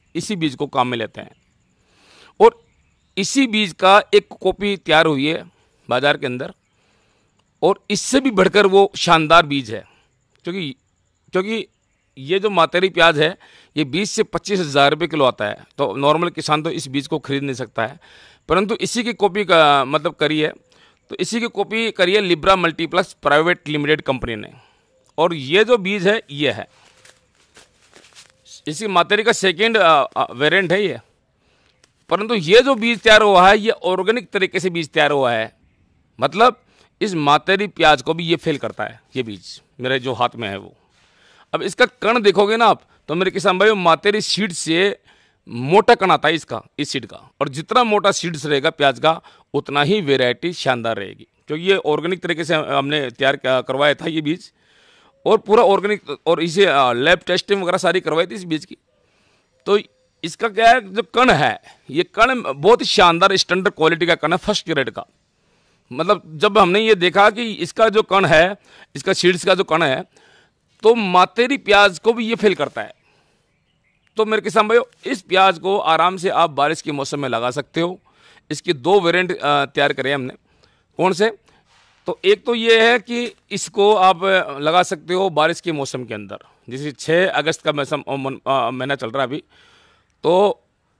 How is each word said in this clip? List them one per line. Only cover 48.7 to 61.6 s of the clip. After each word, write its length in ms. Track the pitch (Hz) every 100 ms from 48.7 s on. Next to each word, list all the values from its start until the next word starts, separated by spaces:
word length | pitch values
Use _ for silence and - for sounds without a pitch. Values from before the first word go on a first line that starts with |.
प्याज 280 | - 143 120
का, 240 | 151 165 - _ _
उतना 280 | 143 - 139
ही 180 | 147 214
वैरायटी 520 | 147 131 123 120 170
शानदार 440 | 180 - 123 113 107
रहेगी, 300 | 98 104 - _ -
क्योंकि 180 | 151
ये 120 | 180 190
ऑर्गेनिक 460 | 147 151 156 180
तरीके 220 | - 165
से 100 | 160
हमने 560 | 160 147 139 139 151 131
तैयार 260 | 120 135 143
किया, 240 | 131 131
करवाया 340 | 123 131 147
था 120 | 139 165
ये 140 | 156
बीज, 320 | 147 175 - _ _ _ _ _ _ _ -
और 120 | 214
पूरा 240 | - 214
ऑर्गेनिक, 560 | 196 196 196 208 - 143 -
और 160 | 165
इसे, 240 | 165 160 196
अ, 260 | 143 131
लैब 260 | 120 143 180 -
टेस्टिंग 360 | 180 - 202
वगैरह 160 | 180 175
सारी 220 | 180 175
करवाई 260 | 160 156 180
थी 80 |
इस 100 | 220
बीज 200 | 180 156
की। 120 | - - _ _ _ _ _ _ _ _ -
तो 120 | 208 - _ _ _
इसका 240 | 165 - 226
क्या 220 | 196 226
है, 240 | 254 196
जो 80 | 196
कण 280 | 214 220 247
है, 300 | 160 139 98